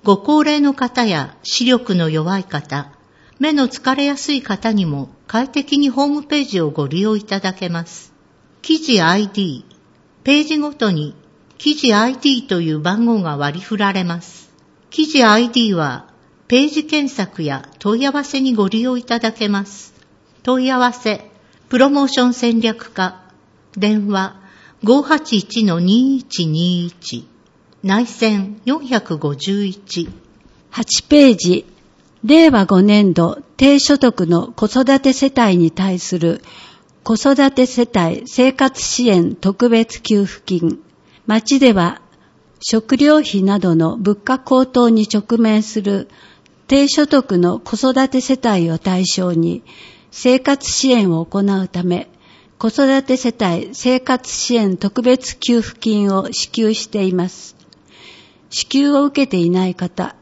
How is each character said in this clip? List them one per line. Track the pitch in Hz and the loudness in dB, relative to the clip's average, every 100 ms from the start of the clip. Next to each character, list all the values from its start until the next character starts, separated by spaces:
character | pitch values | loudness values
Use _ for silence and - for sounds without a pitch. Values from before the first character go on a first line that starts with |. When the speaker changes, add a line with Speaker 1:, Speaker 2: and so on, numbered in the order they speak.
Speaker 1:
ご | - 196 | 2 0
高 | - 302 | 2 2
齢 | 302 302 | 2 2
の | 285 | 0
方 | 277 247 - 226 | 0 -4 -2 -2
や | 165 135 - | -2 -6 -12
視 | - - | -8 -2
力 | 240 247 240 185 | 0 0 0 -2
の | 160 | 0
弱 | 156 160 196 | -2 -4 -6
い | |
方、 | 180 147 - 139 143 _ _ _ _ _ | -6 -10 -8 -10 -10 _ _ _ _ _
目 | 294 | -2
の | 302 247 | 0 -2
疲 | - - 269 | -2 -4 -2
れ | |
や | 285 277 | -2 -4
す | - | -4
い | 285 | -6
方 | - 214 226 | -4 -6 -2
に | 214 175 | -2 -2
も | 139 131 _ _ | -4 -10 _ _
快 | 226 262 | -4 -4
適 | 285 277 285 | -6 -2 0
に | 285 | 0
ホ | 240 | 0
ー | 285 | -2
ム | 294 | -2
ペ | 294 302 | -4 -4
ー | 269 | -4
ジ | 190 | -4
を | 156 | -4
ご | 143 139 | -4 -6
利 | 160 | -2
用 | 214 214 | -2 -2
い | |
た | 208 196 | -4 -6
だ | 190 | -6
け | 185 180 | -8 -8
ま | 170 165 | -8 -10
す。 | - - _ _ _ _ _ | -18 -20 _ _ _ _ _
記 | - 320 | -4 -4
事 | 320 220 | 0 2
ア | 165 185 | 2 0
イ | 208 | -2
デ | |
ィ | 190 190 127 | -4 -6 -8
ー。 | - _ _ _ _ _ - | -16 _ _ _ _ _ 0
ペ | 285 | 0
ー | |
ジ | 302 311 | 0 -4
ご | 294 | -6
と | 294 214 | -4 -4
に | 170 151 - _ _ _ _ | -2 -6 -12 _ _ _ _
記 | 294 302 | -4 0
事 | 262 | 2
ア | 208 226 | 2 0
イ | |
デ | 262 | 0
ィ | 277 254 | -2 -2
ー | - | -2
と | 185 | -4
い | 165 | -2
う | 156 | -2
番 | 156 202 233 | -2 0 0
号 | 226 | 0
が | 170 143 | -2 -4
割 | 143 160 | -6 -6
り | |
振 | 190 214 | -8 -4
ら | 202 | -2
れ | 196 175 | -2 -4
ま | 170 | -8
す。 | - - - _ _ _ _ | -12 -20 -20 _ _ _ _
記 | - 311 | -4 0
事 | 302 226 | 4 4
ア | 214 | 4
イ | 240 | 2
デ | 240 | 0
ィ | 226 | 0
ー | 180 | 0
は | 147 123 - _ _ _ _ | -4 -6 -16 _ _ _ _
ペ | 247 294 | 2 2
ー | |
ジ | 302 302 | -2 -4
検 | 302 277 | -4 -4
索 | - 185 - | -6 -8 -6
や | 151 135 - _ | -8 -8 -12 _
問 | 202 226 | -4 -2
い | 277 | -2
合 | |
わ | 277 | -4
せ | 277 277 | -6 -2
に | 262 226 | -2 0
ご | 196 | 0
利 | 220 | 0
用 | 247 247 | -2 -4
い | |
た | 247 233 | -4 -4
だ | 226 | -4
け | 220 214 | -4 -4
ま | 202 196 | -4 -6
す。 | - - _ _ _ _ _ | -14 -20 _ _ _ _ _
問 | - 254 254 | -4 -2 0
い | |
合 | 262 | 0
わ | 247 | -2
せ、 | 240 220 208 - _ _ _ _ | -2 -6 -6 -10 _ _ _ _
プ | 247 | 2
ロ | 269 | 2
モ | 285 277 | 2 0
ー | |
シ | 269 | 2
ョ | 247 | 0
ン | |
戦 | 240 233 233 | 0 -2 0
略 | 220 220 - | -2 -6 -12
課、 | - 185 - _ _ _ _ _ - | -6 -6 -6 _ _ _ _ _ -4
電 | 208 214 202 | -2 0 -2
話 | 196 190 - - - - _ | -4 -4 -10 -20 -20 -20 _
五 | 208 269 | 2 2
八 | 285 311 311 208 | 2 -2 0 -4
一 | - 233 214 | -4 -2 0
の | 170 | 0
二 | 180 220 262 269 | 2 2 2 -2
一 | - - 165 | -6 -6 -4
二 | 156 175 175 170 | -2 -2 -2 -6
一、 | - - 120 - _ _ _ _ _ | -12 -16 -14 -16 _ _ _ _ _
内 | 190 202 240 | -2 -2 -2
線 | - 220 208 196 208 | -2 -2 0 -4 -8
四 | - 285 269 | -4 -4 -2
百 | 240 - 156 | -6 -4 -6
五 | 147 139 | -6 -6
十 | 190 202 202 | -6 -4 -4
一。 | 185 - 175 165 92 _ _ _ _ _ | -8 -10 -10 -8 -12 _ _ _ _ _
Speaker 2:
八 | - 226 - | -10 -4 -4
ペ | - 294 277 | 4 6 8
ー | 202 | 6
ジ、 | 175 180 - _ _ _ _ _ | 0 -2 -2 _ _ _ _ _
令 | 220 311 320 | 4 6 8
和 | 247 190 | 4 4
五 | 190 | 4
年 | 202 208 196 | 6 6 4
度 | 175 165 - - - | 2 0 -2 -16 2
低 | 269 285 | 4 4
所 | - 285 | 4 2
得 | 247 - 170 | 2 0 0
の | 170 - | 0 -2
子 | - 214 | -4 -2
育 | 254 254 269 | 0 2 2
て | 269 | 2
世 | 262 269 | 2 0
帯 | 269 226 180 | 2 2 4
に | 165 | 2
対 | 160 190 180 | 0 -2 -2
す | - 180 | -4 -2
る | 165 - - - - - _ _ | -2 -2 -10 -20 -20 -20 _ _
子 | - 226 | -4 0
育 | 277 269 269 | 2 4 2
て | 269 254 | 2 0
世 | 247 | 0
帯 | 233 196 165 - 247 | -2 0 -2 -4 -8
生 | - 254 | 2 2
活 | 262 269 269 | 2 -2 -2
支 | - - 247 | -8 -2 2
援 | 185 170 - | 2 2 -2
特 | 190 196 240 | -4 0 2
別 | 226 226 - | 2 0 -6
給 | - 208 | -2 0
付 | 196 - - | 0 -6 -6
金。 | 180 165 - - _ _ _ - | -2 -2 -4 -12 _ _ _ -2
町 | 220 220 269 | -2 2 4
で | 262 | 4
は | 196 175 - _ _ _ _ _ _ | 4 0 -4 _ _ _ _ _ _
食 | - 220 220 247 | -4 -4 0 2
料 | 294 302 | 6 4
費 | 202 202 | 2 0
な | 190 202 | 0 0
ど | 180 165 | 2 2
の | 165 233 | 0 0
物 | 196 208 | -2 -2
価 | - 262 | -2 -6
高 | - 254 262 | 0 2 2
騰 | 254 240 | 2 4
に | 226 214 | 4 2
直 | 208 202 233 | -2 -2 0
面 | 220 214 | 2 2
す | 214 220 | 0 -4
る | 202 196 - _ - _ _ _ _ | -2 -4 -6 _ -20 _ _ _ _
低 | 277 277 | 2 2
所 | - 294 | 2 2
得 | 285 262 180 | 2 2 2
の | 175 233 | 2 0
子 | - 220 | -6 -2
育 | 262 262 262 | 0 2 0
て | 262 | -2
世 | 254 262 | -2 -2
帯 | 240 196 170 | 0 0 0
を | 160 | -2
対 | - 185 185 | -2 -2 -2
象 | - 180 | -2 -2
に | 165 165 175 - - - - _ | 0 -2 -4 -12 -20 -20 -20 _
生 | - 247 262 | -4 2 2
活 | 269 277 - | 2 -2 -2
支 | - 269 | -2 2
援 | 247 196 | 2 2
を | 160 | 0
行 | 165 196 | -2 -2
う | 202 196 185 | 0 0 -2
た | 175 | -4
め、 | 175 175 - _ _ - _ _ | -4 -4 -6 _ _ -20 _ _
子 | 226 | -4
育 | - 277 269 | 0 2 2
て | 269 262 | 0 -2
世 | 240 220 | -2 -2
帯 | 196 170 - | -2 -2 -6
生 | - 254 254 | -4 0 0
活 | 254 254 262 | 0 -4 -4
支 | - - 240 | -8 -2 0
援 | 202 185 | 0 -2
特 | 202 - | -4 -2
別 | 247 254 - - | 2 2 0 -8
給 | - 240 | 0 0
付 | 220 - | 0 -6
金 | 220 214 202 190 | -2 0 2 0
を | 190 | -2
支 | - - | -8 -8
給 | - 220 | -2 -2
し | 220 - | -2 -4
て | 214 | -4
い | 190 | -2
ま | 180 180 | -2 -4
す。 | - - _ _ _ _ - - - - _ _ | -8 -20 _ _ _ _ -20 -20 -20 -20 _ _
支 | - - | -10 -4
給 | 269 285 | 0 2
を | 285 285 | 2 0
受 | 285 269 | 0 -2
け | |
て | 185 | 0
い | 170 | 0
な | 180 185 | 0 -2
い | 180 | -4
方 | 180 - 180 - | -8 -6 -10 -10